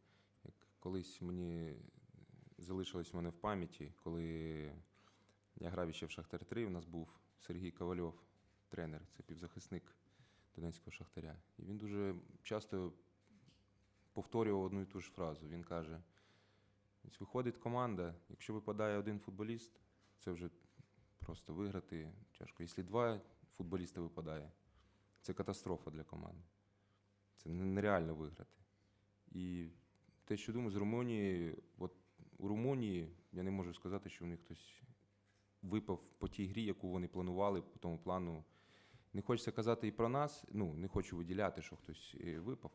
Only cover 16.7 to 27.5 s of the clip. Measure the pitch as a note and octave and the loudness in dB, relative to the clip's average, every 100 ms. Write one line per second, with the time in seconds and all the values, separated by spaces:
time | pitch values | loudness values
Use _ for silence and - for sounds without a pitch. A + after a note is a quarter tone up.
16.7 | _ _ _ - - G2 B2+ B2 A#2 A#2 | _ _ _ -16 -10 -2 2 2 0 2
17.7 | A#2+ B2 F#2+ F2 E2+ - - - G#2+ G#2 | 4 4 4 0 -2 -10 -8 -4 -2 0
18.7 | G#2 G#2+ G#2 G2+ G#2 - G2 G#2+ A#2 - | 4 4 4 2 0 -2 -4 -2 -4 -6
19.7 | - - _ - - - E2+ F2 - - | -18 -20 _ -20 -6 -2 0 -2 -6 -18
20.7 | - - - - - - E2+ - D#2+ G2+ | -20 -20 -20 -20 -8 -6 -6 -4 0 0
21.7 | F#2+ - E2 D#2+ F#2+ - - - - E2+ | 0 -2 -4 -6 -10 -16 -14 -12 -8 -6
22.7 | - F2+ A2 A#2+ G#2+ - - - - F2+ | -4 2 4 6 4 -4 -18 -12 -8 0
23.7 | F#2 F2 F2 E2+ E2 E2 D#2 D2+ - _ | 0 0 -2 -4 -4 -4 -4 -6 -12 _
24.7 | - - - _ - - F#2 G2 G2 F#2+ | -20 -20 -20 _ -8 -2 0 0 -2 0
25.7 | E2+ - D2+ D#2 D#2+ D#2+ E2+ E2+ _ _ | -2 -2 -8 -6 -8 -8 -10 -16 _ _
26.7 | _ _ _ _ _ _ - D#2 | _ _ _ _ _ _ -10 -4